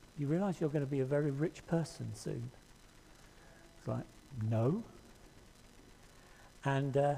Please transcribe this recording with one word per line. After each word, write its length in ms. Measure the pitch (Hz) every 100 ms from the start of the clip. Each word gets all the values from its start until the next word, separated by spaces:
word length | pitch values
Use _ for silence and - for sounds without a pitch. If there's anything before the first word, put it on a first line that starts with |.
| - -
you 80 | 139
realise 340 | 170 196 170
you're 100 | 156
gonna 160 | 147 139
be 140 | 143
a 40 |
very 260 | 131 147 151
rich 360 | 135 165 - -
person 440 | 165 151 - 113
soon?" 360 | 107 - - 120 - - - - - - - - - - - - -
It's 100 | 123
like, 160 | 117 - - - 120 110
"No." 340 | 113 120 208 - - - - - - - - - - - - - - - - - -
And, 320 | 143 139 139 135
uh, 180 | 143